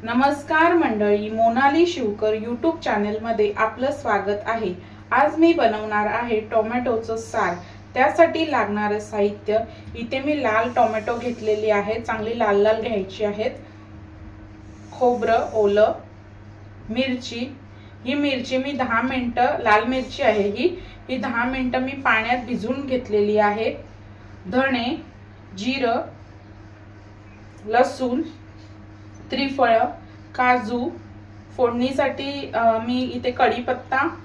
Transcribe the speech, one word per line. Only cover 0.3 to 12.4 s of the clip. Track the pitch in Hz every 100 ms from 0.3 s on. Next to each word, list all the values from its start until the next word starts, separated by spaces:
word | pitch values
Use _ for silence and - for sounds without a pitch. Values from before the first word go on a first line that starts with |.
| 294 - 311 330
मंडळी, | 349 277 214 208 208 214
मोनाली | 220 226 233 277 311 349
शिवकर | 277 220 202 214
YouTube | 214 226 240 330 330
चॅनलमध्ये | 294 214 208 220 226 220 208 202
आपलं | 220 220 262
स्वागत | 294 - 196 190 202 -
आहे. | 226 202 175 - - -
आज | 247 294 311
मी | 330
बनवणार | 330 226 214 214 208 214
आहे | 220 240 220
टोमॅटोचं | 220 226 220 240 247 220 - 226
सार. | - 226 196 165 - - -
त्यासाठी | - 285 302 330 311 320
लागणारं | 262 208 208 208 208
साहित्य, | - 214 202 208 - 214 240 - - 233
इथे | 240 262
मी | 269 302
लाल | 254 214 233
टोमॅटो | 240 220 220 208 233
घेतलेली | 247 233 214 208 214
आहे, | 208 202 233
चांगली | - 226 214
लाल | 240